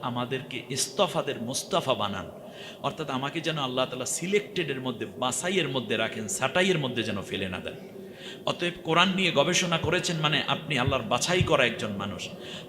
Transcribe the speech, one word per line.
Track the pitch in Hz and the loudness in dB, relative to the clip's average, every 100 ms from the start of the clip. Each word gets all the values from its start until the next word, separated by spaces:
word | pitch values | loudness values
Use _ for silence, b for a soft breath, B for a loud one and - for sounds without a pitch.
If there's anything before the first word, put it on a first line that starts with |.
আমাদেরকে | 127 120 123 131 - 127 - | -4 -4 -2 -4 -6 -10 -6
ইস্তফাদের | 135 - - 180 165 143 120 | -4 -2 2 2 2 -2 -4
মুস্তাফা | 113 131 - 175 131 | -4 -4 0 2 2
বানান, | 113 101 98 87 - B B B B | 2 0 -2 -6 -10 B B B B
অর্থাৎ | 135 - 156 | -6 -4 -4
আমাকে | 131 139 160 | -2 -2 -2
যেন | 160 156 | -2 -2
আল্লাহ | 131 127 127 | 0 0 0
তাআলা | 127 123 | -2 -4
সিলেক্টেডের | - 170 202 - 185 151 131 | -4 0 0 0 -2 -2 -2
মধ্যে, | 127 113 107 | -4 -4 -6
বাছাইয়ের | 101 127 123 175 196 147 | -2 0 0 0 2 2
মধ্যে | 135 110 110 | 0 0 0
রাখেন, | 110 113 107 | 0 -2 -4
ছাঁটাইয়ের | - 131 180 190 170 | 0 2 4 4 4
মধ্যে | 131 117 | 2 0
যেন | 110 98 | -2 -2
ফেলে | 82 95 95 | -4 -4 -2
না | 90 | -4
দেন।" | - - - - B B B B - | -8 -10 -12 -14 B B B B -2
অতএব | - 175 170 | 0 -2 -2
কোরআন | 160 165 190 185 | 2 6 6 4
নিয়ে | 180 | 4
গবেষণা | 143 147 175 180 165 | 4 4 4 2 2
করেছেন | 127 175 175 170 | 2 2 2 0
মানে | 151 147 | 2 2
আপনি | - 139 - 135 | 2 -2 0 2
আল্লাহর | 127 135 | 2 2
বাছাই | 110 123 - 185 | 2 2 4 4
করা | - 147 120 | 4 6 4
একজন | 110 113 | 2 -4
মানুষ। | 98 101 90 - B B B | -4 -4 -6 -8 B B B